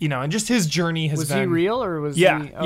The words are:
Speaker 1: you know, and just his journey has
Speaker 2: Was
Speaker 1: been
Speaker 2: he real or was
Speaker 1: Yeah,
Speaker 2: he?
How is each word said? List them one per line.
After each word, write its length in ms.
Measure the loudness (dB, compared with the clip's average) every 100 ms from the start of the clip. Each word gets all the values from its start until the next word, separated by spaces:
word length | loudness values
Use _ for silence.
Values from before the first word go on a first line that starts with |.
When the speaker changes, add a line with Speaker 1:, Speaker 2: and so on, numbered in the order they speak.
Speaker 1:
you 60 | -2
know, 120 | -2
and 120 | -2
just 160 | -2 0
his 180 | 0 2
journey 400 | 0 0 0 0
has 140 | -2
Speaker 2:
Was 80 | 0
Speaker 1:
been 100 | 0
Speaker 2:
he 80 | 2
real 360 | 2 2 0
or 180 | -2 -4
was 180 | -4 2
Speaker 1:
Yeah, 240 | 2 2
Speaker 2:
he? 80 | -4 -2